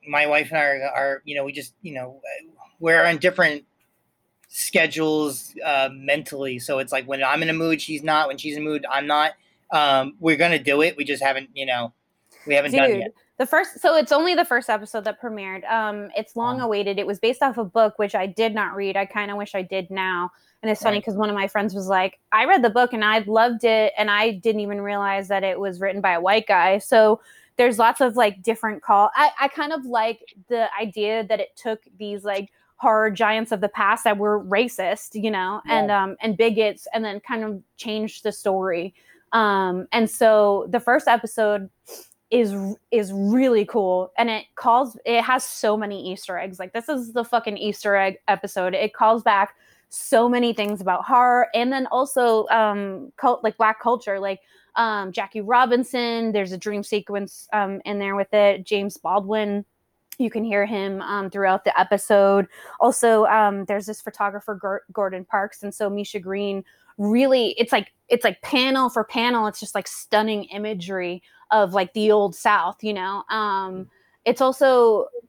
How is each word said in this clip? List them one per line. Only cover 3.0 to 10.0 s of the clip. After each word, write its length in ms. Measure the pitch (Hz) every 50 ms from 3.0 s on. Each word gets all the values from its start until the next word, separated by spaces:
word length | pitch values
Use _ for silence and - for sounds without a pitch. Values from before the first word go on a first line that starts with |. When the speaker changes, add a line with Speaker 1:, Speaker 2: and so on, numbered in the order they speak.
| 165
Speaker 1:
on 120 | 175 165
different 480 | 147 175 185 180 185 175 156 147 147 - _ _ _ _ _ _ _ _ _ _ _ _ _ _ _ _ _
schedules, 1040 | - - - - - 185 160 156 131 156 160 156 156 151 151 147 131 - - - - - -
uh, 240 | 160 143 135 135 135
mentally. 640 | 131 135 135 139 143 151 156 - 151 139 139 135 123 120
So 200 | 120 - 147 131
it's 140 | 135 127
like, 140 | 147 135 127
when 160 | 131 135 135 135
I'm 180 | 131 143 156
in 80 | 165 160
a 40 | 160
mood, 260 | 160 165 165 160 147
she's 220 | - - 156 143
not. 260 | 147 156 156 151 156 139
When 100 | 139 139
she's 180 | - 156 147
in 60 | 147
a 20 | 151
mood, 200 | 151 151 147 143 -
I'm 160 | 131 139 143
not. 260 | 147 147 147 151 156 - _ _ _ _ _ _ -
Um, 440 | 180 156 151 143 139 135